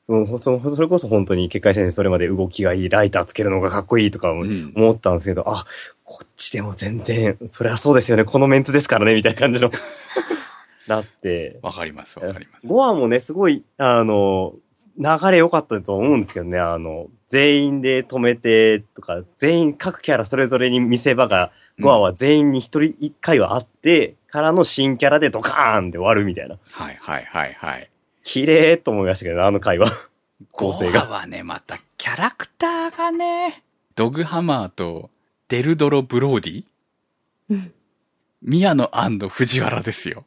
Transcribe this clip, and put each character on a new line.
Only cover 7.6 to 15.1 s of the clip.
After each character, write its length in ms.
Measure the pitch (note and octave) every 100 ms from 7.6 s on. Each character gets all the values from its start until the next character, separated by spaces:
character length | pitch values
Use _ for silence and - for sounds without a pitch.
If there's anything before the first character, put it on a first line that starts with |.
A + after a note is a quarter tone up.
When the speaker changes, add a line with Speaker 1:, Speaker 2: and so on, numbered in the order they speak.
Speaker 1:
り 60 | A#2
ゃ 60 | A2+
そ 160 | D3
う 20 |
で 80 | C3
す 80 | -
よ 60 | A2+
ね、 60 |
こ 140 | A2 C3+
の 80 | C#3
メ 100 | C3+
ン 60 |
ツ 80 | C3+
で 80 | C#3+
す 80 | C#3+
か 100 | A2+
ら 80 | G#2+
ね、 80 |
み 80 | A2
た 80 | A2
い 40 |
な 40 | A2
感 140 | -
じ 60 | A#2+
の、 100 | A#2+ - - - - - -
<laughs> 560 | - - - _ _ -
な 140 | A2
っ 40 |
て。 540 | G#2+ _ F#2+ E2+ D2+ B1
Speaker 2:
わ 100 | E2+
か 120 | F2
り 80 | E2
ま 120 | D2
す、 140 | D2+ -
わ 120 | F2+
か 80 | F#2+
り 80 | -
ま 80 | _
す。 60 | A#2+
Speaker 1:
五 100 | A3
話 180 | C4
も 140 | F3+ A#2+
ね、 120 | B2
す 120 | -
ご 160 | E3+ F#3+
い、 140 | C#3+ _ -
あ 240 | C3+ A#2+
の、 520 | A2 G#2 G2 F#2+ F#2 - _ _ - -
流 80 | D3